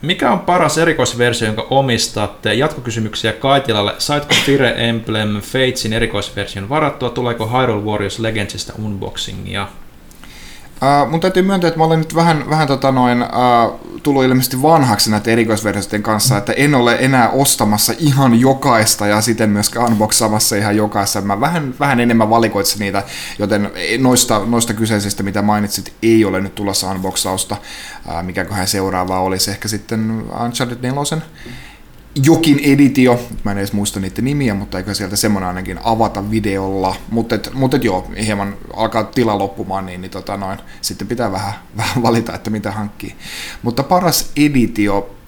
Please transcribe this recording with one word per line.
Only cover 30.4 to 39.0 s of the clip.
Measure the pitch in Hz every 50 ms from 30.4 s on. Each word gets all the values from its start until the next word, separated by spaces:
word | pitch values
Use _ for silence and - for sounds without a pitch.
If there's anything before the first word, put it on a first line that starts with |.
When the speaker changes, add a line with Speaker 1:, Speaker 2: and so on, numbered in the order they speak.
| 117
Speaker 2:
Uncharted | 120 117 - 131 120 120 120 127
nelosen | 123 131 143 143 143 160 160 - - - - - - 127 - - - - - - - - - - - - 147 135
jokin | 143 165 160 - 156 143 139 135
editio, | 147 139 135 143 131 117 131 127 127 120 120 - - - - -
mä | 104 101
en | 101
edes | 98 98 -
muista | 104 101 101 - 104
niiden | 95 95 95 - 113
nimiä, | 131 143 147 139 120 101
mutta | 98 101 98 - 92
eikö | 92 101 101
sieltä | - 104 92 98
semmonen | 107 - 110 104 98 92 90
ainakin | 90 92 95 95 95 - -
avata | 117 113 110 113 101 - 101 98 104
videolla. | 110 113 104 107 98 98 95 95 98 98 92 95 95 - - -
Mut | 110 117 110 - 113
et, | 104 101 - -
mut | 131 131 127 139
et | 139 120
joo, | 110 92 92 92 - 85 - 110
hieman | 107 107 101 101 101 101 - - - -
alkaa | 90 110 110 - 113